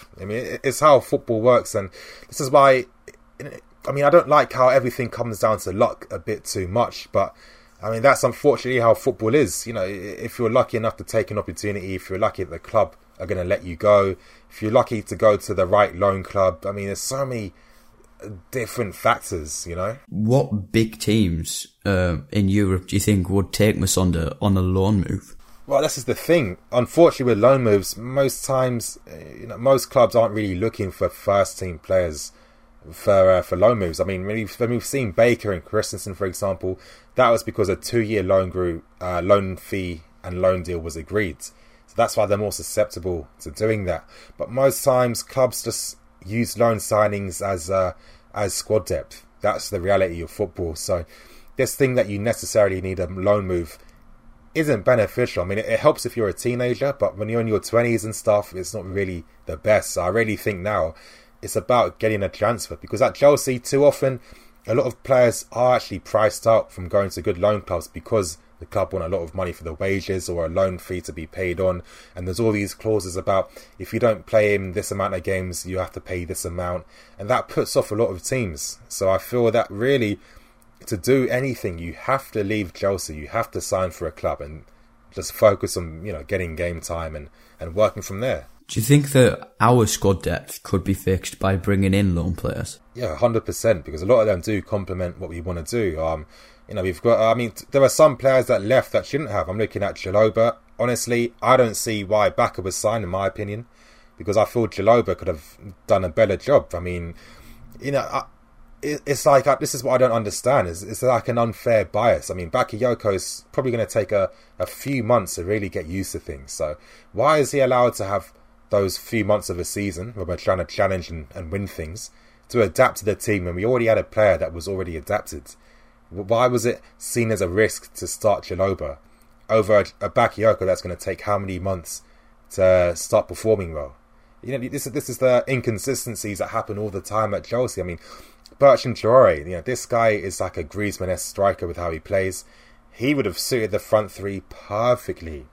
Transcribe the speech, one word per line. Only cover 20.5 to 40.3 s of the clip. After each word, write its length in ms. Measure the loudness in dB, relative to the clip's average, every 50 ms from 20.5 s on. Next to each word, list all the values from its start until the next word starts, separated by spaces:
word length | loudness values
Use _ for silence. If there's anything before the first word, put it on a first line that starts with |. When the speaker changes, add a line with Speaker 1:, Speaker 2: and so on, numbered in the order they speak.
| -2 -6 -4 -2
Speaker 2:
big 260 | 0 0 0 0 -4 -4
teams, 680 | -2 0 2 2 2 2 0 -2 -4 -6 -8 -10 -12 -14 _ _ -2
uh, 340 | 0 0 2 2 0 -2 -4 -6 -4
in 160 | -2 0 2 2
Europe 400 | 2 2 2 2 0 -2 -2 -2
do 80 | -2
you 40 | 0
think 280 | 2 2 2 2 2 2
would 240 | 0 0 0 0
take 240 | 0 2 2 2 2
Musonda 600 | 2 0 0 2 2 2 2 2 0 -2 -4 -4 -2
on 160 | 0 2 2
a 60 | 2
loan 420 | 2 2 2 2 2 2 2 2 0 -2
move? 280 | -4 -6 -8 -12 -20 -20 -20 -20 -20 -20 -6
Speaker 1:
Well, 160 | -2 0 2
this 160 | 2 0 -2 -4
is 80 | -4
the 80 | -4 -4
thing. 420 | -2 0 2 2 2 2 0 -6 -10 _ _
Unfortunately, 600 | 0 0 0 2 6 6 6 6 6 4 0 2 4
with 40 | 6
loan 240 | 6 6 6 4
moves, 340 | 4 4 4 4 2 -2 -8
most 480 | -10 -12 -4 -2 0 0 0 -2 -4 -4
times, 540 | -2 0 0 0 0 -2 -4 -6 -8 -12 -14 -18 -20
uh, 80 | -18 -18 -18 -18 -16 -16
you 80 | -14
know, 120 | -14 -10 -2
most 320 | 2 4 4 4 2 2
clubs 260 | 4 4 4 6 4
aren't 180 | 4 2 2 0
really 200 | -2 -2 -2 -2
looking 360 | -2 -2 -2 -2 -4 -6 -6
for 180 | -4 -2 -4 -4
first-team 720 | -4 -4 -2 2 2 2 2 0 -2 -6 -10 -10 -10 -10
players 520 | -4 0 0 2 2 0 -4 -8 -12 -14 -16 _ _ _ _ _ _ _ _ -20 -20 -20
for, 400 | -20 -4 0 2 4 6 6 6
uh, 120 | 6 4
for 140 | 2 -2 0
loan 220 | 4 4 4 4 4
moves. 220 | 0 -2 -2 -2
I 40 | -2
mean, 220 | -2 -4 -4 -6
when 100 | -6 -6
we've, 180 | -6 -6 -8 -4
when 160 | -4 -2 -2
we've 140 | -2 -4 -4
seen 280 | -4 -4 -4 -4 -2
Baker 400 | 2 4 4 4 4 2 0 -4
and 120 | -4 -4 -6
Christensen, 500 | -4 -2 -2 -2 -2 -6 -10 -10 -12 -8
for 120 | -6 -6
example, 520 | -6 -4 -4 -4 -4 -4 -4 -4 -6 -6 -8 -12 -20 -20 -20 _ _ _
that 160 | 4 4 4
was 120 | 4 2
because 260 | 0 -4 -4 -2 0 0
a 80 | 0
two-year 460 | -2 -4 -2 -2 -2 0 0 0 -2
loan 280 | 0 2 2 2 2 0
group, 340 | -2 -4 -2 -2 -4 -6 -10 _ _ -10
uh, 200 | -8 -4 -4 -2
loan 340 | 2 4 4 4 2 0 -8
fee 460 | -10 -10 -8 -6 -6 -6 -6 -8 -10 -14 _ _ _
and 180 | -14 -10